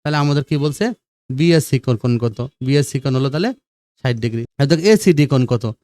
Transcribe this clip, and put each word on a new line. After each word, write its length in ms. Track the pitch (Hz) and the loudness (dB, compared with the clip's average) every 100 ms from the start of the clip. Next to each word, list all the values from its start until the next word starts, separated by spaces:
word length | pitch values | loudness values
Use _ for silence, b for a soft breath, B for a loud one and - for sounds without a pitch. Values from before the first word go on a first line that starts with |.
তাহলে 160 | 151 147 | -2 0
আমাদের 200 | 143 143 139 | 0 0 -2
কি 60 | 151 | -2
বলছে? 220 | 147 143 220 226 _ _ _ | -2 -2 -4 -6 _ _ _
বিএসসি 480 | 131 170 165 - 131 - | -2 2 2 2 -2 -2
কোণ, 100 | 117 | -2
কোণ 120 | 123 120 | 0 0
কত? 140 | 117 107 127 _ 131 | -2 -6 -12 _ 0
বিএসসি 320 | 143 139 139 | 0 0 -4
কোণ 100 | 131 131 | -2 -2
হলো 120 | 139 | -2
তাহলে 160 | 151 214 254 _ _ _ _ | -2 -4 -6 _ _ _ _
ষাট 120 | 131 117 | -4 -2
ডিগ্রি। 200 | 117 113 117 - | -4 -6 -10 -2
আর 60 | 139 | 2
দেখো, 140 | 160 190 | 2 4
এসিডি 340 | 214 196 147 147 | 4 4 4 2
কোণ 120 | 135 123 | 2 2
কত? 140 | 120 113 - | 0 -2 -8